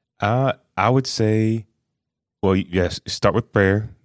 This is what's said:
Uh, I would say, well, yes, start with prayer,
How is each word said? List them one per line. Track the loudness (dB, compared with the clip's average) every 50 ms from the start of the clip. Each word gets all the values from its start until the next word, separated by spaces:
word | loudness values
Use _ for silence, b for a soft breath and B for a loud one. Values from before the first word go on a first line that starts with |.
| _ _ _ -4
Uh, | -2 -2 0 0 0 -2 -4 -6 _ _ -4 -2
I | 0 2
would | 2 2 0 -2
say, | -2 -2 0 0 2 2 0 0 -2 -4 -6 _ _ _ _ _ _ _ _ _ _ _ _ _ _ -2
well, | 0 2 2
yes, | 2 0 -2 -2 0 0 0 -4 -8 -12 -12
start | -10 -2 0 0 0
with | 0 -4 _
prayer, | 0 2 2 4 2 0 -2 -6 -14 _ _